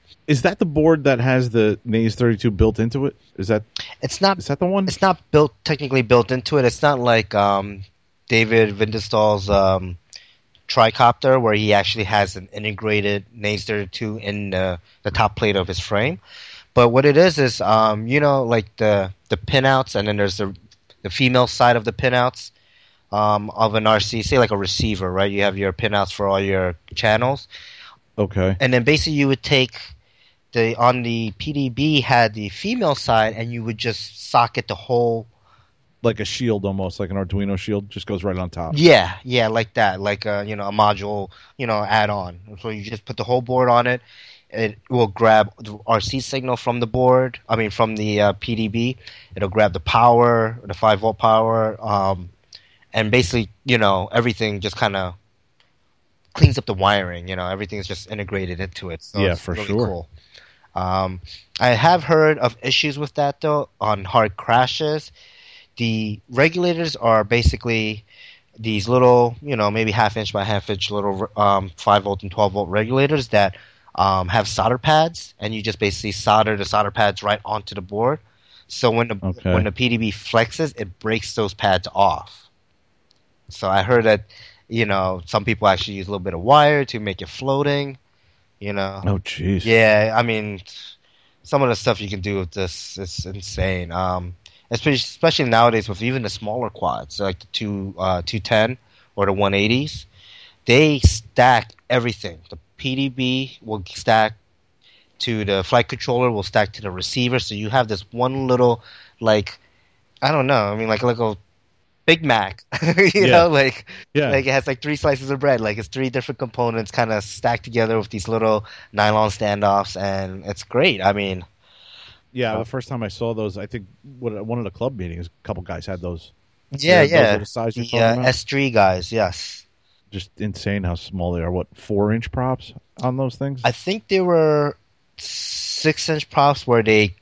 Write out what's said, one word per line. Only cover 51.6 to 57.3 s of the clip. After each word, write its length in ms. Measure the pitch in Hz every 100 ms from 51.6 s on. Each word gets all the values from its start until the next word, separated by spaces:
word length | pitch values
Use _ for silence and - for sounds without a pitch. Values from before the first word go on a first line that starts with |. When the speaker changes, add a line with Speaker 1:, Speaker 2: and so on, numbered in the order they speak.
| 110 95
Speaker 2:
um, 500 | 107 104 95 95 90 _ _ - _ _ _
and 180 | 113 110
basically, 380 | 123 127 123 104 _ -
you 120 | 120
know, 320 | 107 95 92
everything 500 | 120 120 110 110 101
just 160 | 98 -
kinda 360 | 110 98 92 90 _ _ _ _ _ _ _ _ _ _ _
cleans 240 | - - -
up 80 | -
the 80 |
wiring, 540 | 98 95 104 90 87
you 80 | 87